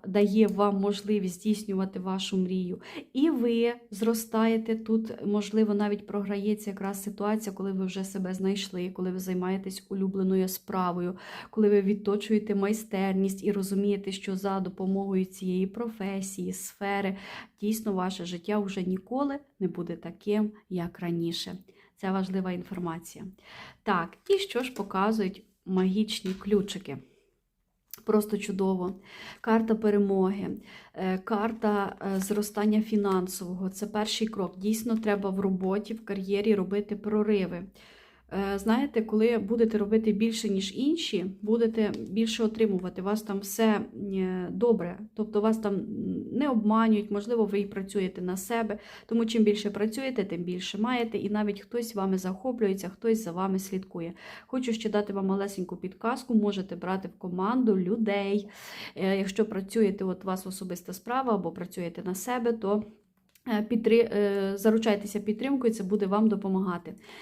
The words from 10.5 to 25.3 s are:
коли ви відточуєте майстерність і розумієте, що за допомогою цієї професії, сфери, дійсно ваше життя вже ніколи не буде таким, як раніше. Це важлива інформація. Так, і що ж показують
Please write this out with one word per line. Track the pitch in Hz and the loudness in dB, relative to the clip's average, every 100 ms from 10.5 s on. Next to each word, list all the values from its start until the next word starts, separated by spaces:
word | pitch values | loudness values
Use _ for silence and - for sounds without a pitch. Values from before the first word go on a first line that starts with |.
| 185 - 185 180 180 175 185 - - - | -2 -4 0 2 2 -2 -4 -12 -16 -6
коли | 220 208 | 4 6
ви | 208 | 6
відточуєте | 196 208 - 208 - 214 214 202 | 4 2 0 -2 2 2 2 0
майстерність | 196 220 - 190 196 190 196 190 | 2 0 -2 -2 0 2 2 0
і | 208 | 0
розумієте, | 202 190 196 202 202 190 | 0 0 0 2 0 -2
що | 190 - 190 | -6 -6 -4
за | 196 190 | -2 -2
допомогою | 185 - 190 190 196 190 185 | -4 -4 -2 0 0 0 0
цієї | - 185 185 190 | -4 -2 0 0
професії, | 226 233 220 196 196 190 - 180 | -2 -8 -6 -6 -4 -6 -6 -6
сфери, | 185 - - 202 196 196 196 - - - _ | -6 -10 -8 -2 0 -2 -4 -10 -16 -18 _
дійсно | 202 220 214 | -2 -2 -2
ваше | 185 185 190 175 | -2 -2 -4 -6
життя | 175 190 208 | -8 -2 -2
вже | 196 190 | -2 -4
ніколи | 180 185 - 254 285 277 - _ | -2 -4 -4 -2 -2 -4 -10 _
не | 180 | -4
буде | 170 175 170 | -4 -6 -8
таким, | 170 170 208 208 214 214 _ | -10 -10 -2 0 0 -4 _
як | 180 170 - | -6 -6 -6
раніше. | 175 170 170 170 180 185 - _ _ _ | -4 -2 -2 -4 -8 -12 -16 _ _ _
Це | 190 | -2
важлива | 190 190 190 185 | -2 0 -2 -2
інформація. | 180 180 175 175 165 - - 185 - - - - - | -4 -6 -6 -6 -6 -12 -14 -16 -16 -20 -20 -20 -10
Так, | - 185 165 - - | 0 0 0 -8 0
і | 392 | 2
що | - 233 | 2 -2
ж | 254 | -4
показують | - 196 190 202 220 190 | -4 -4 0 2 2 0